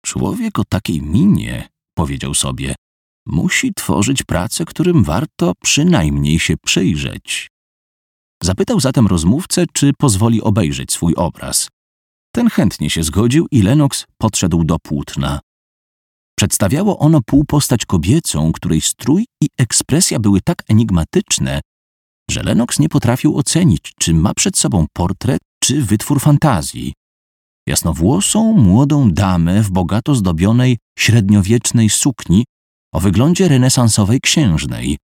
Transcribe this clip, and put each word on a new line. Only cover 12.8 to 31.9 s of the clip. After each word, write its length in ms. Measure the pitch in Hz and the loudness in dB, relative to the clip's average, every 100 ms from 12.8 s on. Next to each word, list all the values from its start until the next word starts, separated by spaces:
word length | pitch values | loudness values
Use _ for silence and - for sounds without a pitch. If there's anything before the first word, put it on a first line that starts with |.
| 76 | -4
się 140 | 82 | -2
zgodził 440 | 78 80 120 143 - | -2 0 2 2 2
i 100 | 135 | 2
Lennox 440 | 95 147 143 - - _ | 4 2 0 -2 -12 _
podszedł 460 | 110 - 92 85 | -4 -2 0 0
do 160 | 80 80 | 0 -2
płótna. 600 | - 73 - - 67 71 _ _ _ _ _ _ _ _ _ - | -4 -8 -6 -6 -4 -6 _ _ _ _ _ _ _ _ _ -6
Przedstawiało 600 | 95 - 98 139 208 - | -4 -2 -2 0 -2 0
ono 220 | 147 165 - | 2 2 2
półpostać 600 | 139 147 147 - 120 - | 0 2 -2 0 -2 0
kobiecą, 680 | 92 78 156 - 78 80 | -2 2 0 0 -2 -2
której 300 | - - 80 | -2 -2 -2
strój 440 | - - - 170 233 _ | -2 -4 0 0 -2 _
i 40 | 151 - | -8 -2
ekspresja 600 | 123 - - 143 - 151 | -2 -2 0 0 0 0
były 220 | 104 98 | 2 2
tak 220 | - 175 - | 0 -6 2
enigmatyczne, 960 | 110 113 87 80 180 - - 65 69 - _ _ _ _ _ - | 2 2 0 0 -2 -2 -4 -4 -6 -10 _ _ _ _ _ -8
że 120 | - | -6
Lennox 360 | 95 - 240 - | 0 0 0 0
nie 100 | 151 | 0
potrafił 480 | 147 110 123 151 143 | 0 0 0 0 0
ocenić, 560 | - 160 175 78 - _ | -2 2 2 0 -4 _
czy 140 | - | 0
ma 200 | 160 202 | 2 2
przed 240 | - 196 - | 0 -2 -2
sobą 280 | 208 98 78 | 0 0 0
portret, 460 | - 87 95 120 156 _ _ | -2 -4 -4 -4 -4 _ _
czy 180 | - 135 | -2 -2
wytwór 380 | 110 110 - 143 | 0 -2 0 0
fantazji. 760 | 156 147 156 95 67 - - - _ _ _ _ _ _ - | 2 4 2 0 -4 -8 -10 -12 _ _ _ _ _ _ -6
Jasnowłosą, 840 | 73 85 71 87 160 - 214 226 | -2 -2 0 2 2 0 0 2
młodą 580 | 220 98 104 139 147 123 | 4 6 4 4 2 2
damę 520 | 78 95 90 82 98 | 2 0 0 2 0
w 80 | 104 | 0
bogato 440 | 92 85 101 131 135 | -2 0 -2 0 0
zdobionej, 640 | 92 80 95 120 127 120 _ - | 0 2 2 4 2 0 _ -2
średniowiecznej 880 | - 113 98 104 95 117 - 120 | 2 4 4 4 4 0 2 2
sukni 560 | 110 | 2